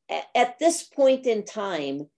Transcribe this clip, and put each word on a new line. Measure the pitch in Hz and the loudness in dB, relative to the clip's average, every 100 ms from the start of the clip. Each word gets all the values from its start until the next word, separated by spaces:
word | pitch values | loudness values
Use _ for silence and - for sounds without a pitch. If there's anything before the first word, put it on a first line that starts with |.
| - | -10
a-, | 160 - 240 | -8 -4 0
at | 240 - | 0 2
this | 330 330 | 0 0
point | - - 269 262 262 | -8 2 4 4 0
in | 220 | -2
time | - 214 196 165 143 139 151 | -4 -8 -6 -4 -4 -8 -10